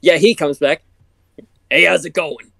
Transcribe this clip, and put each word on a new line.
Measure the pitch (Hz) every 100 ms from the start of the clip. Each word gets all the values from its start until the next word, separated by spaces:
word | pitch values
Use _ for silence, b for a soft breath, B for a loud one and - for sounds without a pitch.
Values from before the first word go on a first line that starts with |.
yeah, | 165 170
he | 196
comes | 233 151 143
back. | 143 160 _ _ _ _ _ - - _ _
Hey, | 135
how's | 170 185
it | 175
going? | 156 160 135 -